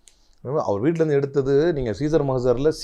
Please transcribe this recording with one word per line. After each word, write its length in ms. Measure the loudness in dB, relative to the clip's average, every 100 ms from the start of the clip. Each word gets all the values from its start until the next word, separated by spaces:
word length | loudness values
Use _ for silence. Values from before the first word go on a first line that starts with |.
| _ _ _ _ -6 -4
அவர் 240 | -2 0
வீட்ல 240 | 0 0
இருந்து 100 | 2
எடுத்தது, 580 | 2 0 -2 2 2 2
நீங்க 180 | 0 -4
சீசர் 340 | -4 0 0
மகசரில் 480 | 0 0 0 2 0 2